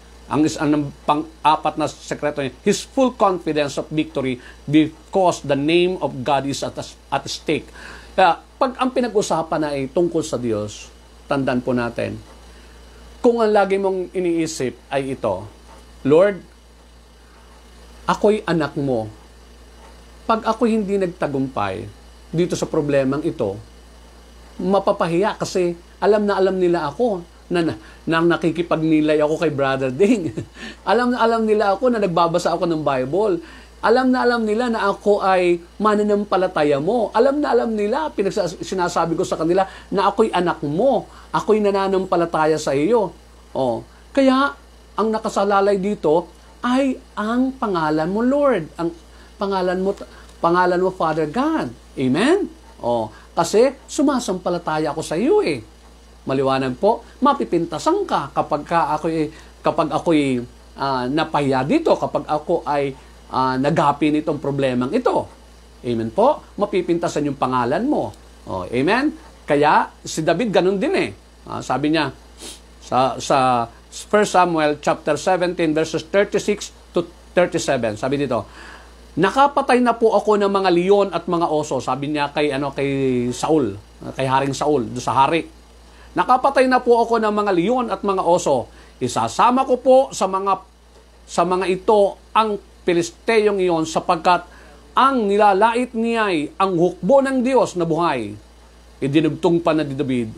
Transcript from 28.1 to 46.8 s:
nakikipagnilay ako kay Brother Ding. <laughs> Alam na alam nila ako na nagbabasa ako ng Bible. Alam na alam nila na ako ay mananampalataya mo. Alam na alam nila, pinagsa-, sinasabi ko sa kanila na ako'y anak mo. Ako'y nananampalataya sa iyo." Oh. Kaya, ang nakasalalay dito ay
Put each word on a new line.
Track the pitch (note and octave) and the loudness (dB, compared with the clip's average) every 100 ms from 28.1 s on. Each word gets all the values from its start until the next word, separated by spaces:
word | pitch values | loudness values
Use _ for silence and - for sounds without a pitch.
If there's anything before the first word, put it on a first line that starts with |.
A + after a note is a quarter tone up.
| E3 E3+ D#3+ | 2 2 2
nakikipagnilay | E3+ D#3+ E3+ D#3+ D#3+ D#3 D3+ D#3 | 0 -2 -2 0 2 2 2 2
ako | D3+ D#3 | 2 0
kay | D#3+ | -2
Brother | C#3 C3+ C3+ C3+ | 0 -2 0 -4
Ding. | B2+ G3+ A3+ D#3+ - - - | 2 2 2 -2 -8 -12 -14
<laughs> | - - - | -18 -8 0
Alam | A3 B3 | 0 2
na | A#3+ | 0
alam | A3+ A3+ | 0 2
nila | A3 G#3 G3+ F#3+ | 2 2 2 2
ako | B3+ | 0
na | A3+ | 0
nagbabasa | G3 E3+ E3+ E3 F3+ E3 | 0 2 2 2 0 0
ako | |
ng | F3 D#3+ | -2 0
Bible. | C#3+ C3+ C3 F3 G#3+ E3 - - - - | 0 -2 -2 0 0 -2 -6 -20 -20 -4
Alam | F#3+ B3 B3+ | 2 4 4
na | B3+ | 2
alam | A#3+ A#3 A3 | 2 0 0
nila | G#3+ B3 | 0 -2
na | A3+ G3 | 0 -2
ako | F#3+ G#3 G#3 | 0 0 2
ay | F#3+ F#3 F3+ E3+ - - | 2 2 2 0 -4 -2
mananampalataya | G#3+ G#3 G#3 G#3 G#3 F#3+ F#3 E3 D3 C#3 | 0 2 2 0 0 0 0 0 2 2
mo. | E3 A#3+ - | 0 0 0
Alam | G#3+ C4+ D4 | 2 2 2
na | C#4 | 0
alam | A#3+ A#3+ G#3+ | 0 0 -2
nila, | G#3 C#4 D4+ | -2 -2 -4
pinagsa-, | - G3 G#3 F3 F3+ | -2 -2 -2 -4 -6
sinasabi | E3 F#3+ F3 F#3 E3+ E3 | -6 -4 -2 0 -2 -2
ko | F3 | -2
sa | E3+ | -2
kanila | E3 F3 - - - | 0 0 0 -6 -6
na | F#3+ G3 | 0 0
ako'y | G#3+ A3+ | 2 0
anak | F3+ F3 - | 2 -2 -2
mo. | D3 D3+ C4+ G#3 - - - D#3+ | -4 0 2 0 -4 -16 -6 -4
Ako'y | - G#3+ | 0 2
nananampalataya | G3+ G3 F#3+ F#3+ F#3 F3 E3 D#3+ D#3 D3+ | 2 0 0 0 0 0 0 0 2 0
sa | D#3+ | 0
iyo." | C#3 E3+ A#3 F#3+ - - - - | 0 2 0 0 -6 -20 -20 -10
Oh. | - B2+ A2+ - - - C#4 | -4 -2 -4 -8 -20 -4 2
Kaya, | C4+ C4 C#4 - - - - - | 2 2 0 -4 -20 -20 -12 -4
ang | A3 | -2
nakasalalay | A3 A3 - G3+ G3 G3 G3+ | -2 -4 -2 2 2 2 0
dito | G3 G#3 D3+ D#3+ E3+ - - - | -2 -2 2 2 0 -12 -20 -8
ay | A#3+ C4 | -2 0